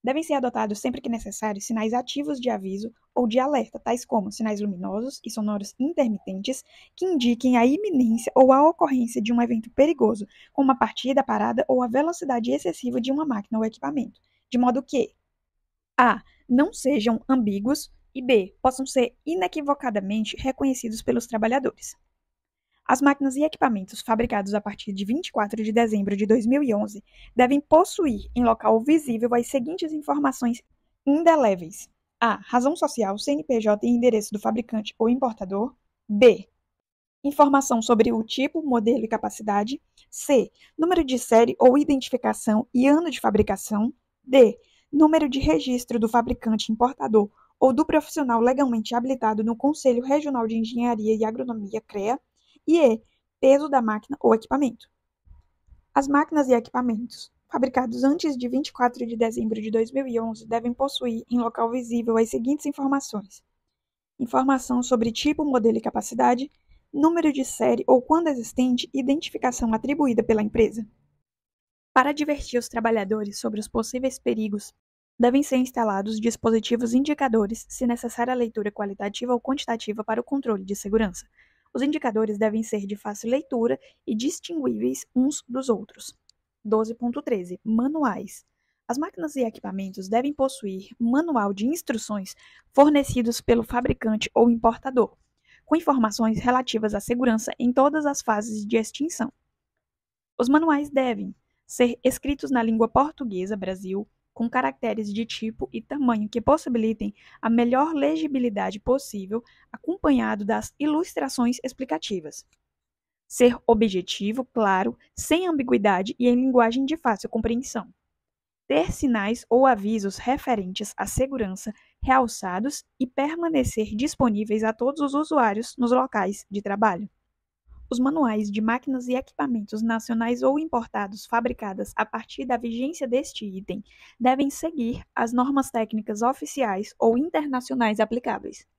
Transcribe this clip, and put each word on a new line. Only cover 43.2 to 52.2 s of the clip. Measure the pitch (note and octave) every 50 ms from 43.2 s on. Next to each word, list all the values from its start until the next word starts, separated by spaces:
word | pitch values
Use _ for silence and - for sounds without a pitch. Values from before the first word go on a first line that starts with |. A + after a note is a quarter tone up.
| - A3 G3+ G#3 G#3+ - G3 F#3+ - - G#3+ G#3 A3 B3+ - _ _ _ _ _ _
D. | C4 B3+ C4+ B3 G#3 - - _ _ _ _ _ _
Número | - C#4+ D#4 D4+ D#4 D#4+ D#4 C#4
de | B3
registro | C#4 - D4+ D#4 D#4+ D4 C4 B3 B3 - - A#3+ A3+
do | G#3+ A3+
fabricante | A3+ A#3+ A#3 B3 B3 B3 - A3+ A3 G#3+ - -
importador | A3+ A3+ A#3+ B3+ C#4 _ C#4+ B3+ A3 G#3+ G#3 G#3 _ _ _ _ _ _
ou | - C4+
do | B3+ A#3+ D#4
profissional | - - D#4 - - - D#4+ C#4+ B3 A#3 A3+
legalmente | A#3 B3 C4 C4 C#4+ C4 A#3 A3+ G#3+ - A#3+
habilitado | A#3+ A#3+ C4 C4+ B3+ A3+ G#3+ G#3+ G#3 A3
no | A3+ A#3
Conselho | A3+ - C#4 D#4 - - C4 A#3+ A#3+
Regional | B3 C4 C#4 D4+ D4+ D4 C4+ A#3+ A3+
de | A3 A3+
Engenharia | A3+ A3+ A3+ B3+ A#3 A#3+ A#3+ A#3+ A3 G#3 G#3+ A3
e | G#3+ A3
Agronomia, | A3 A3+ B3+ C4 B3 A3+ A3 G3+ G3 G#3+ A3
crea. | _ _ - G#3 F#3+ G#3+ B3 D4